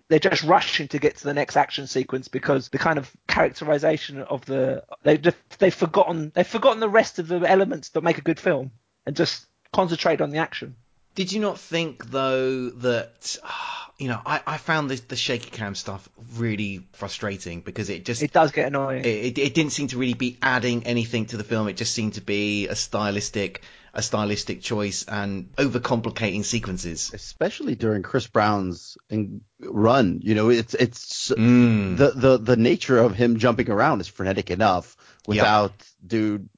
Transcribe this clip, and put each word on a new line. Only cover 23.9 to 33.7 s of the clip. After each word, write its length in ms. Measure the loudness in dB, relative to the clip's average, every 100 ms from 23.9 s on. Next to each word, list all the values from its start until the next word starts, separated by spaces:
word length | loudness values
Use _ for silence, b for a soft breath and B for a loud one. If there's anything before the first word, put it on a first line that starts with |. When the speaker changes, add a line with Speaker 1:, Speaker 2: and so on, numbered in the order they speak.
Speaker 2:
a 80 | -8
stylistic 580 | -4 -2 -2 -2 -6 -8
choice 460 | -6 -4 -4 -6 -8
and 420 | -6 -6 -6 -8 -2
overcomplicating 880 | -2 -2 -2 -2 -2 -4 -4 -2
sequences. 640 | -4 -4 -4 -6 -8 -8 -10
Speaker 3:
Especially 600 | -12 -16 -6 -4 -4 -6
during 280 | -2 -2 -2
Chris 240 | -2 -4 0
Brown's 720 | 2 2 2 -2 -6 -12 -20 _
in-, 320 | -4 -4 -8 -16 _
run, 600 | -6 2 4 6 4 2
you 120 | 0
know, 160 | 2 4
it's, 240 | 4 2
it's 560 | 0 0 0 -12 -8 -2
Speaker 2:
Mm. 640 | 2 6 8 6 4 2 4
Speaker 3:
the, 140 | 4
the, 260 | 6 4 4
the 180 | 4 4
nature 420 | 4 2 4 4
of 160 | 4
him 240 | 4 2 4
jumping 320 | 2 2 0